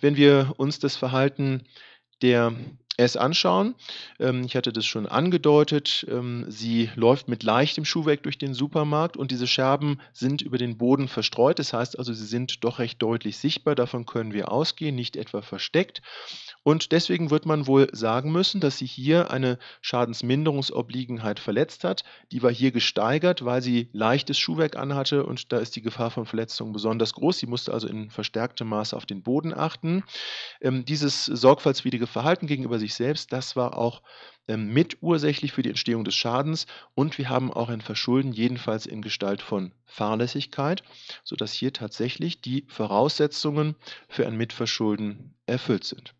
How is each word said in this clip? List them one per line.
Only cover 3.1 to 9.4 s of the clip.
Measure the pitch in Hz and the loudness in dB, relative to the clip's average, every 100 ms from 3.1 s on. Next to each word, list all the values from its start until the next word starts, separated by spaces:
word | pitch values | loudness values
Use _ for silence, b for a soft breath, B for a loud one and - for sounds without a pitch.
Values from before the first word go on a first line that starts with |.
| 123 | 4
anschauen, | 127 170 185 180 208 254 B B B B | 0 2 2 4 2 -2 B B B B
ähm, | 127 127 | 0 0
ich | 123 127 | -2 -2
hatte | 123 | -2
das | 113 107 | -2 -2
schon | 113 104 | -2 -2
angedeutet, | 117 170 180 151 147 147 147 143 - - | 0 2 2 6 6 6 2 0 -4 -2
ähm, | 123 120 120 - | -4 -4 -6 -8
sie | 107 113 117 117 | -6 0 2 0
läuft | 113 113 135 - | 4 4 4 2
mit | 117 | -2
leichtem | 110 113 151 - 156 | 2 4 4 0 -2
Schuhwerk | 165 151 147 | 0 2 0
durch | - 143 | 0 -6
den | 139 | -6
Supermarkt | 123 143 156 151 151 170 - | -2 0 0 2 2 0 -2
und | 135 | -4
diese | 127 | -2